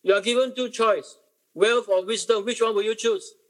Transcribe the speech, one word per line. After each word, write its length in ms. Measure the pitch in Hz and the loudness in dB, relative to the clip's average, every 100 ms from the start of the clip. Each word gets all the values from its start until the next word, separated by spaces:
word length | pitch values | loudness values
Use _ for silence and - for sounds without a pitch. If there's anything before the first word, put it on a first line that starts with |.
you 100 | 180 | 4
are 60 | 202 | 2
given 340 | 202 240 262 | 2 0 0
two 140 | 254 247 | -2 -6
choice, 480 | - 226 180 - - _ _ _ | 0 0 0 -4 -20 _ _ _
wealth 340 | 160 214 240 202 | 0 2 2 2
or 160 | 185 | -2
wisdom. 400 | 185 220 - 220 | 0 -6 0 0
Which 160 | 202 226 | 0 -2
one 140 | 226 | 0
will 80 | 208 | 0
you 140 | 214 220 | -2 -2
choose? 380 | 233 196 - _ | -2 -2 -6 _